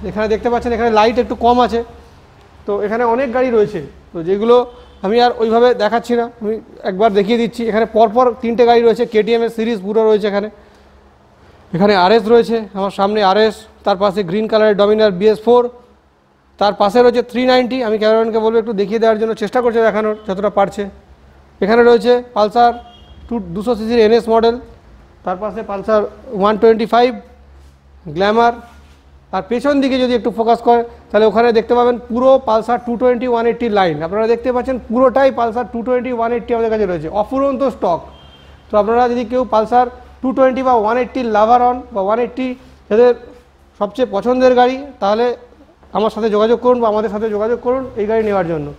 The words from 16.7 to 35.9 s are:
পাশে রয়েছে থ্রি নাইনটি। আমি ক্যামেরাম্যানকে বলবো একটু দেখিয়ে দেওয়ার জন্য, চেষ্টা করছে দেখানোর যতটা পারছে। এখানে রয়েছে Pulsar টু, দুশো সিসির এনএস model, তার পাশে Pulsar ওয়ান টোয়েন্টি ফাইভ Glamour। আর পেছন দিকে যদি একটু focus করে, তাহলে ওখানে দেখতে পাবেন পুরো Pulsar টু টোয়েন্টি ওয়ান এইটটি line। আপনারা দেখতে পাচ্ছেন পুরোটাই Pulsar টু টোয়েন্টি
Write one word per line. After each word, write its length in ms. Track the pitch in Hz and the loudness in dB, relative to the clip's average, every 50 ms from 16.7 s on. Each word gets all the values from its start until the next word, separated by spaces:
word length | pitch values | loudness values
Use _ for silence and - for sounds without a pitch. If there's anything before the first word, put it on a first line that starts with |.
| 196 - | 0 2
পাশে 180 | 208 202 190 247 247 | 0 0 2 4 4
রয়েছে 180 | 247 233 247 240 240 | 4 4 2 -4 -4
থ্রি 120 | - 226 254 254 | -4 -2 0 2
নাইনটি। 260 | 254 254 254 233 240 262 254 | 2 2 2 0 -2 -4 -2
আমি 100 | 214 214 220 | -2 -2 0
ক্যামেরাম্যানকে 400 | 208 214 220 226 226 233 214 226 214 | 2 2 2 2 0 0 -2 0 0
বলবো 140 | 220 226 233 214 | 0 0 0 -2
একটু 100 | 220 233 190 | -2 -2 -4
দেখিয়ে 200 | 202 180 208 226 208 | -4 -2 -2 0 2
দেওয়ার 160 | 226 220 214 | 2 2 2
জন্য, 120 | 220 226 220 - 220 | 0 -4 -4 -4 -6
চেষ্টা 160 | 196 - 254 240 | -4 -2 0 -2
করছে 160 | 247 220 233 226 220 | 0 0 2 2 2
দেখানোর 280 | 190 208 220 214 214 214 - - | 2 0 -2 -2 -4 -6 -6 -8
যতটা 220 | 185 180 202 208 - 208 | -6 -4 -4 -2 0 0
পারছে। 240 | 202 190 - - 202 196 - - - _ - _ _ - _ - _ _ _ _ | 0 0 -2 -8 -10 -10 -10 -18 -20 _ -20 _ _ -20 _ -20 _ _ _ _
এখানে 220 | - 185 220 240 240 240 | -2 0 2 2 4 4
রয়েছে 240 | 240 233 185 240 247 247 247 247 - | 4 4 2 2 0 0 -2 -6 -2
Pulsar 360 | 208 208 214 - 240 240 240 233 240 - - - - - - - - - - | -2 -2 0 2 2 2 2 2 -2 -12 -20 -20 -20 -20 -20 -20 -20 -14 -10
টু, 60 | 233 233 196 175 165 | -8 -8 -8 -8 -8
দুশো 180 | 196 208 220 247 202 | -8 -4 -4 -4 -4
সিসির 220 | 220 220 240 240 220 | -2 -2 2 2 4
এনএস 180 | 214 226 233 220 220 226 | 4 4 2 2 2 0
model, 220 | 226 220 233 233 247 262 - - - _ - - - - _ - _ _ | 2 2 2 0 -2 -8 -16 -20 -20 _ -20 -20 -20 -20 _ -20 _ _
তার 120 | 180 185 180 208 | -8 -8 -6 -8
পাশে 180 | 214 185 214 220 196 | -10 -10 -10 -10 -10
Pulsar 300 | 202 196 190 208 220 214 208 - - - - - 254 202 | -10 -10 -2 0 0 0 0 0 -8 -14 -18 -12 -6 0
ওয়ান 140 | 190 208 220 202 214 | 0 0 0 4 4
টোয়েন্টি 240 | 226 226 214 233 208 - | 4 4 4 0 0 2
ফাইভ 160 | 233 247 254 240 202 - - - _ - - - - - - _ _ _ _ _ - _ 170 147 | 2 2 2 0 -4 -14 -20 -20 _ -20 -20 -20 -20 -20 -20 _ _ _ _ _ -20 _ -12 -6
Glamour। 380 | 160 190 202 214 226 233 233 233 233 - - - - - - - _ _ _ _ - _ _ - | -2 -2 0 2 2 2 0 0 -2 -12 -20 -20 -20 -20 -20 -20 _ _ _ _ -20 _ _ -8
আর 60 | 190 185 - | -8 -6 -4
পেছন 240 | 226 247 240 285 294 277 269 | -6 -4 -2 0 0 0 0
দিকে 140 | 269 254 262 254 | 0 0 0 0
যদি 100 | 240 247 233 | 0 -2 -2
একটু 120 | 196 240 190 208 | -2 -4 -4 -2
focus 220 | 226 220 233 226 - 247 | 0 0 0 0 2 2
করে, 140 | 240 240 233 233 - - - _ | 2 2 0 -4 -10 -20 -20 _
তাহলে 160 | - 208 214 220 | 0 2 2 2
ওখানে 180 | 190 220 233 240 233 226 | 2 4 2 4 2 2
দেখতে 160 | 208 - 240 240 | 0 2 0 2
পাবেন 180 | 240 240 247 233 - - | 2 2 0 -2 -6 -6
পুরো 200 | 220 233 247 262 269 269 262 - | -4 0 2 4 4 2 2 0
Pulsar 300 | 220 226 220 226 240 240 240 | 0 0 0 -2 -4 -4 -4
টু 60 | - 240 220 | -6 -6 0
টোয়েন্টি 260 | 254 247 247 240 220 254 240 | 0 0 0 0 -2 -2 -2
ওয়ান 120 | 226 233 233 | 0 0 -2
এইটটি 160 | 226 233 247 240 208 208 | -2 -2 -2 -2 0 2
line। 180 | 190 180 156 147 156 | 0 0 -2 -4 -6
আপনারা 200 | 165 185 208 220 226 233 | -6 -4 -2 0 0 0
দেখতে 160 | 233 233 262 247 | -2 0 -2 -2
পাচ্ছেন 200 | 247 240 254 262 240 - - | -2 -2 -4 -6 -8 -6 -4
পুরোটাই 420 | 214 240 262 254 208 269 277 269 247 240 | 0 2 2 2 4 4 2 2 2 0
Pulsar 260 | 233 233 208 240 247 - - | -4 -2 -2 -4 -8 -6 -8
টু 60 | 233 226 | -8 -4
টোয়েন্টি 260 | 226 | -2